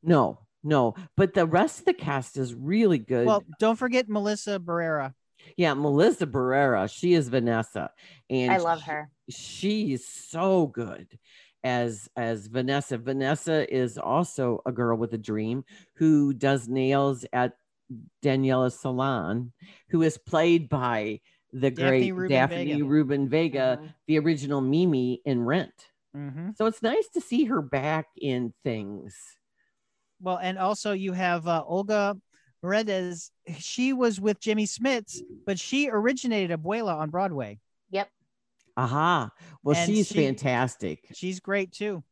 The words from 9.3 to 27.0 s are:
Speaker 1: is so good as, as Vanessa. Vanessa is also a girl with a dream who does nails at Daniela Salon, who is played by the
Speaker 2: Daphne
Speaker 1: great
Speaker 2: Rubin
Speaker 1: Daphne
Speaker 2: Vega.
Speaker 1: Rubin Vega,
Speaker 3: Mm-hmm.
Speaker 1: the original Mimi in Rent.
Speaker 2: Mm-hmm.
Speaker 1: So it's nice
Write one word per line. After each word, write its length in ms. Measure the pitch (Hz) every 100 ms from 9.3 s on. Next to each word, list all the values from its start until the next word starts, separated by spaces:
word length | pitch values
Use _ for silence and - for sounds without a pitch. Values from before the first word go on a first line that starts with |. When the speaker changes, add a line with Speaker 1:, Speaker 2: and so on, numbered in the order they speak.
| - - - 190 214 202
Speaker 1:
is 140 | 127 -
so 600 | - - 160 190 190 151
good 400 | - 113 - - - _ - - _
as, 460 | 127 123 120 107 - -
as 320 | 117 113 104
Vanessa. 500 | 120 127 139 139 123
Vanessa 760 | 117 135 135 151 - 156 -
is 240 | 131 127 110
also 640 | - 135 175 - 127 117 -
a 60 |
girl 260 | 120 120 113
with 160 | 113
a 40 | 113
dream 480 | 107 107 110 127 131 - _ _
who 380 | 160 151 143
does 340 | 131 139 135 117
nails 560 | 131 131 139 139 131 -
at 240 | 123 127 - _ _ _ 120 - _
Daniela 480 | 139 135 135 131 127
Salon, 800 | - 135 127 135 123 80 113 123 _ - - _
who 120 | 170
is 140 | 160 156
played 520 | - 165 170 170 147
by 500 | 143 123 117 107 107 _ _ _
the 180 | 131 135
Speaker 2:
Daphne 180 | 127 135
Speaker 1:
great 220 | 131 -
Speaker 2:
Rubin 160 | 185 185 135
Speaker 1:
Daphne 280 | 135 170 170
Speaker 2:
Vega. 120 | 147 143
Speaker 1:
Rubin 440 | 151 139 143 135
Vega, 480 | 151 165 135 131 123
Speaker 3:
Mm-hmm. 60 | 156 - -
Speaker 1:
the 120 | 156
original 420 | 151 156 135 139
Mimi 600 | 131 151 180 139 123 123 -
in 180 | 127
Rent. 300 | 120 165 160 _ - _ _ 143
Speaker 2:
Mm-hmm. 360 | 143 135 175 214
Speaker 1:
So 100 | 220
it's 160 | 220
nice 280 | 226 320